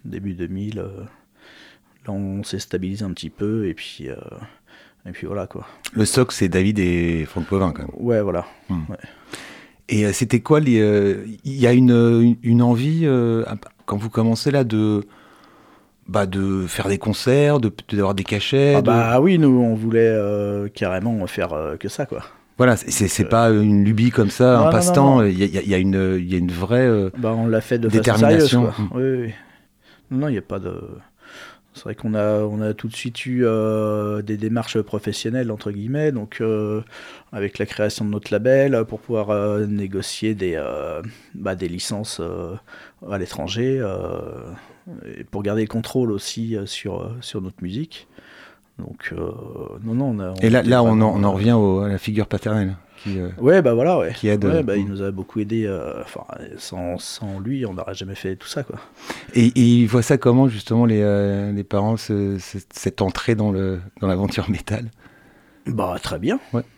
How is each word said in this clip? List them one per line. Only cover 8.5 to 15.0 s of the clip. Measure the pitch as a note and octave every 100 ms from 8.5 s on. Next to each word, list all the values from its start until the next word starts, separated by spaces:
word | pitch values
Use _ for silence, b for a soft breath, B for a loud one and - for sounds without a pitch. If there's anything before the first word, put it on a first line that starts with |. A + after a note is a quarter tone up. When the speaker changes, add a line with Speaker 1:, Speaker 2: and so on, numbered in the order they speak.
| - -
Speaker 2:
Hmm. | F2+ D#2
Speaker 1:
Ouais. | F2 - B B B B B B B -
Speaker 2:
Et, | G#2+ G#2
euh, |
c'était | F#2+ A#2+ A#2+
quoi | - D3+
les, | D3 A2+
euh, | G#2+ G#2 G2+ G2 G2+ G#2
il | C#3 C3+
y | A#2+
a |
une, | B2 B2+
une, | A#2+ A#2 A#2 A#2 A#2
une | A#2 A#2+
envie, | A#2+ A#2 C#3 D#3+
euh, | D#3+ B2+ A#2 A2+ A2+
à, | G#2 - _ -
quand | G2+
vous | A2
commencez | - A2 A2+ D3
là, | C#3
de, | B2 G#2+ G#2+ G#2